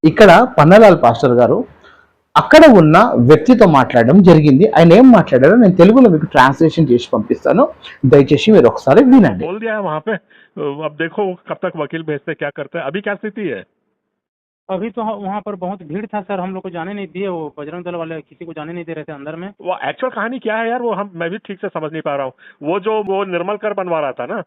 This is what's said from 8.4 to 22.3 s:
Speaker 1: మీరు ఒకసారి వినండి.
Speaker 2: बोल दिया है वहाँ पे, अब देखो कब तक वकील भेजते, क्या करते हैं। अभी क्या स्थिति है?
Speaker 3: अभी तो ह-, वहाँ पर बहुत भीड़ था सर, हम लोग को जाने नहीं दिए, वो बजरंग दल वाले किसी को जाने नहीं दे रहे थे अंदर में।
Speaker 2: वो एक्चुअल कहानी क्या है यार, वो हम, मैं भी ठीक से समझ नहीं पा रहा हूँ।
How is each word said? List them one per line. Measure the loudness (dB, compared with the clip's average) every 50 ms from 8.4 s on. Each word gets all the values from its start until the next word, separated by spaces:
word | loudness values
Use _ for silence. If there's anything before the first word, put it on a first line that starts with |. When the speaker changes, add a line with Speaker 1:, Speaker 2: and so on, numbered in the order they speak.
| 2 4 4
Speaker 1:
మీరు | 4 4 2
ఒకసారి | 0 -2 -2 2 2 4 4 6
వినండి. | 4 4 4 2 0 -4 -8 -10
Speaker 2:
बोल | -10 -10
दिया | -8 -8 -8
है | -8 -8 -8
वहाँ | -8 -8 _
पे, | -8 -10 -10 _ _ _ _ _ _ _ -10 -10 -10 -10 -10 -12
अब | -12 -8 -8
देखो | -10 -8 -6 -6 -6 -6 -8 _ _ -14
कब | -12 _ -10
तक | -10 -8 -8
वकील | -10 -10 -10 -12 -10 -10
भेजते, | -10 -10 _ -12 -12 _
क्या | -10 -12 _ -12
करते | -16 -12 -12 -10
हैं। | -10 -8
अभी | -10 -8 -8
क्या | -10 -10 -10
स्थिति | -12 -14 _ -10 -10 -10
है? | -10 -12 -14 _ _ _ _ _ _ _ _ _ _ _ _ _ _ _ _ _ _ _ _ -12
Speaker 3:
अभी | -10 -10 -10 -10
तो | -10 -10
ह-, | -10 -10 -10 -12 -12
वहाँ | -12 -12 -12
पर | -12 -14 -14
बहुत | -12 -12 -14 -14 -14
भीड़ | -16 -14 -14 -14 -12
था | -12 -12 -14
सर, | -10 -10 -10 -10
हम | -10 -10 -12
लोग | -12
को | -14 -14
जाने | -14 -12 -14 -12 -12
नहीं | -14 -16
दिए, | -14 _ -12 -10 -10
वो | -10 -10 -12 -14 _ -16
बजरंग | -18 -16 -16 -16 -14
दल | -14 -12
वाले | -12 -12 -12 -14 -16
किसी | -18 _ _ _ -20
को | -18
जाने | -16 -16 -16 -14
नहीं | -14 -16 -14
दे | -14
रहे | -16 -16 -16
थे | -18
अंदर | -18 -18 -16 -16 -16
में। | -16 -16 -18 _ _
Speaker 2:
वो | -10 -10 -10 -8 -10 -12
एक्चुअल | -10 -8 -10 -10
कहानी | -8 -8 -10 -10 -10 -10
क्या | _ -8 -8
है | -6 -6 -6
यार, | -8 -6
वो | -6 -8
हम, | -8 -8 -10 -12 -10
मैं | -10 -10 -10
भी | -10 -12
ठीक | _ -16 -16 _
से | -14 -12
समझ | _ -10 -12 -10
नहीं | -12 -10
पा | -10 -8 -8
रहा | -8 -8
हूँ। | -10